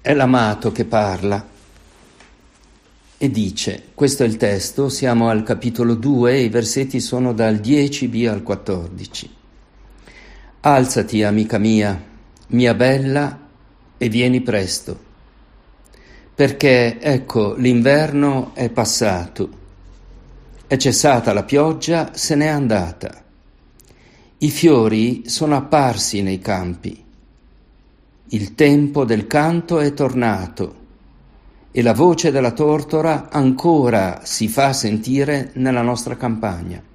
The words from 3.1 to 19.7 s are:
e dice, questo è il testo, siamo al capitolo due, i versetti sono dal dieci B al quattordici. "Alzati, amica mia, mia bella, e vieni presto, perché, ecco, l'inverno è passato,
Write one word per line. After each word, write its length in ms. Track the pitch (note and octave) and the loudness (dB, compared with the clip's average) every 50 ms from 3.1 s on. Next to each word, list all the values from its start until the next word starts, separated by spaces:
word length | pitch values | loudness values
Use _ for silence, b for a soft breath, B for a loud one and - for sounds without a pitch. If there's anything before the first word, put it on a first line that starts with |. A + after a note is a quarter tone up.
| _ _ | _ _
e 120 | - C3+ G#2+ | -4 -2 0
dice, 540 | A2 G#2+ F#2 - - - - F#2+ - - - _ | 0 -4 -4 -4 -6 -8 -8 -8 -10 -14 -20 _
questo 280 | - C#3+ C3+ - - C3+ | 0 0 0 2 2 0
è 40 | |
il 100 | A2+ G#2+ | 0 0
testo, 520 | A2+ - G#2 G2+ G2 G2 - - - C#3 C3+ | 0 0 0 0 -2 -4 -6 -4 -2 -2 -2
siamo 400 | B2+ - - B2+ A#2+ A#2 A#2 A#2 | -2 -2 -2 0 2 2 2 2
al 140 | A2+ G#2+ A2 | 0 0 -2
capitolo 540 | A2 A#2+ F2+ - A#2+ A#2 - A#2+ A#2 A#2 | -2 -6 -4 -4 -6 -2 0 0 0 0
due, 420 | A2+ A2+ C#3+ C#3+ B2 A#2+ A#2+ C3 C#3 | 0 0 0 2 2 4 2 2 2
i 100 | B2+ A2+ | 0 0
versetti 520 | A2 A#2+ A#2 G#2+ - C#3 - C3+ - B2+ | 0 0 -2 0 -2 -4 -4 -4 -4 -6
sono 320 | A2+ - - B2 B2+ B2+ A#2 | -4 -4 -4 -2 -2 -2 0
dal 240 | G#2+ A2+ A2 G#2+ | 0 0 0 0
dieci 500 | G#2 G#2 A2+ C#3+ D3 C#3+ C#3 C#3+ - C3+ | 0 0 0 2 2 2 0 -2 -4 -6
B 220 | A#2+ A2 A2+ A#2+ A2+ | -4 -2 -2 -2 0
al 140 | G#2+ G2 F#2 | -2 -4 -4
quattordici. 840 | - G2+ F#2 - - F#2+ F2+ E2+ F2 F#2 F2+ F#2+ - - - - - - _ _ - _ - _ _ _ _ - - B B B B B B B B B B B B B B | -6 -6 -6 -4 -6 -6 -6 -6 -10 -12 -14 -16 -14 -14 -16 -16 -16 -20 _ _ -20 _ -20 _ _ _ _ -20 -20 B B B B B B B B B B B B B B
"Alzati, 640 | - C#3+ C#3+ C3+ B2+ B2+ - A#2+ G2+ - - G#2+ G#2+ | 2 4 4 4 4 2 0 -2 -2 0 0 0 0
amica 340 | G#2 G#2 G#2+ G#2+ A2 - G#2 | 2 2 0 0 0 -2 0
mia, 420 | G#2 A2 A2 A2 G#2 G#2 F#2+ F2 - - - - - - _ - - - | 2 2 2 2 2 0 -2 -6 -10 -16 -20 -20 -20 -20 _ -20 -12 -2
mia 240 | A#2+ A#2+ B2 A#2+ A2+ | 0 2 4 4 4
bella, 680 | G2 B2 C3 C3+ C3+ C3+ C3+ C3+ C#3+ C#3+ C3+ - - - - _ _ _ - _ _ _ _ _ - | 4 4 2 2 2 0 0 -2 -2 -2 -4 -6 -14 -20 -20 _ _ _ -20 _ _ _ _ _ -4
e 100 | B2 A#2+ | -4 -2
vieni 320 | G#2+ A#2 B2 B2 B2+ B2+ | 0 2 2 2 2 0
presto, 560 | B2+ B2+ A2 G#2 F#2+ F2+ - - - - F#2+ - - - - _ - _ _ _ - _ _ - _ _ - _ - b b b b b b b b b b | 0 0 -2 -2 -2 -2 -6 -8 -8 -12 -14 -14 -16 -20 -20 _ -20 _ _ _ -20 _ _ -20 _ _ -20 _ -20 b b b b b b b b b b
perché, 680 | - C#3+ C3+ - - - C#3+ B2+ B2 A#2+ A#2 A#2 - | 2 2 2 2 2 4 4 4 6 4 2 -2 -2
ecco, 540 | - D3+ C#3 B2 C3 - - A#2 G#2+ G2+ - | -2 0 0 0 -2 -2 -2 0 0 0 -2
l'inverno 1000 | - B2 B2 B2 A#2+ A#2 C3+ C#3 D3 D#3 D3 C#3+ C#3+ C#3+ C#3+ C#3 C3 B2 - - | 0 2 2 4 4 4 4 4 4 2 2 0 0 0 2 0 -2 -4 -6 -6
è 160 | - B2+ A2+ | -6 -6 -4
passato, 800 | A#2 - A2+ G2+ - - A#2 G#2+ F#2 F2+ F2+ F2 - - F#2+ - - - - - | -2 -2 -2 -2 -2 -2 0 0 -2 -2 -6 -10 -8 -8 -8 -8 -8 -18 -20 -20